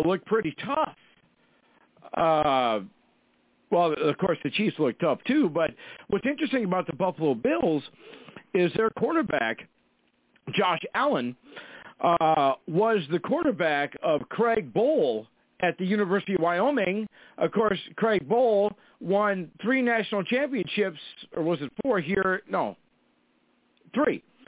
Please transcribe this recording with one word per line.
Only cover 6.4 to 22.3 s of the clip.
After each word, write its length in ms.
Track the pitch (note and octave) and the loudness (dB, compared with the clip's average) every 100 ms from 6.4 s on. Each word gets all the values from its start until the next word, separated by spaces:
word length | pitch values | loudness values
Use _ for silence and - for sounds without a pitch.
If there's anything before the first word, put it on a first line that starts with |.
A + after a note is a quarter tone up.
| C#4+ B3+ | -2 0
about 220 | G3 F#3 E3+ | 0 -2 -2
the 60 | |
Buffalo 420 | C3+ F#3 D3+ D#3 | -2 -2 0 0
Bills 480 | A#2 B3 E4+ G3+ D3+ - - - - - - - | 2 0 0 0 -2 -4 -20 -20 -20 -20 -20 -4
is 200 | F#3 F3 | 0 2
their 140 | - A3 | 2 0
quarterback, 760 | - B3 E4 B3 C#3+ A2+ A2+ - _ _ _ _ _ _ _ - | 0 0 0 0 0 -2 -4 -12 _ _ _ _ _ _ _ -6
Josh 300 | - F#3 D#3+ - | 0 0 0 -2
Allen, 400 | G#3 C#4+ E3+ B2 B2+ - - - - - - | -2 0 0 -2 -8 -18 -20 -20 -20 -20 -4
uh, 520 | F3 E3+ D#3+ D#3 C#3 C3 - | 0 2 4 4 2 0 -2
was 320 | E3 A3 G#3+ C#3+ | 0 2 2 -2
the 80 | E3+ | -4
quarterback 800 | - D4 D#4 F#3+ E3 C#3+ C#3+ - | -2 0 0 0 0 0 -2 -2
of 280 | E3+ D3+ - | 0 0 -2
Craig 440 | - A#3 A3 C#3+ | 0 2 2 0
Bohl 540 | E3 B3+ D4+ C#3 A2 A2 _ _ - | 0 2 4 2 0 -6 _ _ -4
at 160 | F3+ F3+ | -2 0
the 60 | |
University 500 | F#3 G#3 F#3+ G3 - | 0 0 2 0 0
of 60 | F#3 | 0
Wyoming. 680 | E3 F3 B3+ C4+ F3+ G3+ G#3+ - - - | 2 2 2 2 0 -2 -6 -12 -12 -4
Of 140 | D#3+ | -2
course, 300 | G#3 G#3+ F#3 - - | 2 0 0 -6 -2
Craig 320 | A3 G3 C3+ | 0 0 0
Bohl 420 | A#3 B3 G3+ G3+ - _ - | 2 4 4 2 -2 _ -10
won 500 | F3 G3 G#3 G3 E3 - | -2 2 2 0 -6 -6
three 220 | G#3+ C4 | 0 2
national 400 | A#3+ A3+ F#3 G3+ | 2 0 -2 -4
championships, 800 | F3 B3 C#4+ B3+ - G#3 F#3+ D3+ - - - | 0 -2 0 -4 -4 -2 -2 -4 -18 -20 -10
or 80 | - | -4
was 180 | D#3+ D#3+ | -2 -2
it 120 | C#3+ - | -4 -4
four 160 | C#4 G3+ | -2 0
here? 440 | D3+ G3 F#3+ | 0 0 0